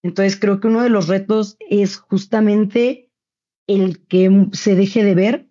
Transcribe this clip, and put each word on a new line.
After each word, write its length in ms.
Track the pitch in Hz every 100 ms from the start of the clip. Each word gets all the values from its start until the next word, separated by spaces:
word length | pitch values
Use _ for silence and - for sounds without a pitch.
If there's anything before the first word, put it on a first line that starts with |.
Entonces, 360 | 180 185 196 196
creo 220 | 202 202
que 80 | 220
uno 160 | 226
de 60 | 247
los 180 | 214 165
retos 480 | 196 196 220 208 - -
es 260 | 202 196 -
justamente 1120 | _ 190 - 220 214 208 208 240 247 262 _ _ _ _ _ _ -
el 400 | 202 185 165 _
que 420 | 185 190 196 196
se 240 | - - 185
deje 300 | 196 226 208
de 100 | 180
ver 320 | 202 277 -